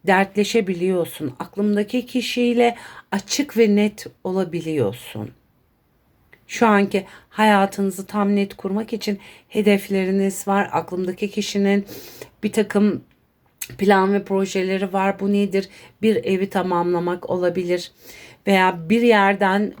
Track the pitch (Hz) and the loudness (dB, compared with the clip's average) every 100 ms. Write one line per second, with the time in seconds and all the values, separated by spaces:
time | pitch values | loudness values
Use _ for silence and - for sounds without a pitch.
0 | 175 185 196 202 202 233 196 175 185 180 | 2 2 2 0 0 0 0 -2 0 0
1 | 170 - 151 - - - 208 202 208 247 | -2 -4 -8 -8 -12 -4 0 0 0 -2
2 | 247 254 233 - 240 240 240 233 - - | -2 -4 -4 0 2 4 2 0 -12 -20
3 | - 202 - - 285 214 220 202 208 208 | -6 -6 -4 -4 -2 4 4 4 2 -2
4 | - _ 190 185 185 165 160 156 104 120 | -18 _ -4 -2 -2 -4 -4 0 -2 -2
5 | - 110 107 - _ _ _ _ _ _ | -12 -12 -12 -14 _ _ _ _ _ _
6 | _ _ _ _ - - 226 202 196 196 | _ _ _ _ -12 0 4 4 2 -2
7 | 190 - _ - 214 202 196 196 196 190 | -6 -16 _ 0 4 4 2 0 -4 -4
8 | 196 208 202 202 196 - 190 196 220 214 | -8 -2 0 0 -2 -6 -6 -6 -6 -6
9 | 214 202 - - _ 214 208 196 196 196 | -6 -6 -8 -20 _ 0 2 2 2 -2
10 | 190 196 196 190 - 196 196 - - 180 | 0 0 0 -2 -2 0 0 -2 -4 -6
11 | 185 185 202 214 202 202 202 202 196 - | -6 -4 -6 -4 -4 0 2 2 -2 -12
12 | - - - _ 214 220 202 202 208 147 | -18 -20 -20 _ -4 -2 0 2 2 0
13 | - _ _ _ _ - - - 196 196 | -8 _ _ _ _ -20 -16 -4 2 4
14 | 190 202 196 196 190 190 185 190 196 190 | 4 0 0 -2 -2 -2 -2 -2 -2 -2
15 | 196 196 196 202 202 196 190 - - - | -2 -2 0 0 2 -2 -4 -10 -20 -4
16 | 220 190 - 190 196 196 185 175 175 175 | 0 0 0 -2 -2 -2 0 0 0 0
17 | 175 180 - 180 180 170 175 180 180 _ | -2 -4 -4 -2 -2 -2 -2 -4 -4 _
18 | - - - - - 190 185 175 165 226 | -20 -20 -20 -10 0 4 4 0 0 2
19 | 240 214 196 196 202 196 214 - | 6 6 4 2 2 0 -2 -8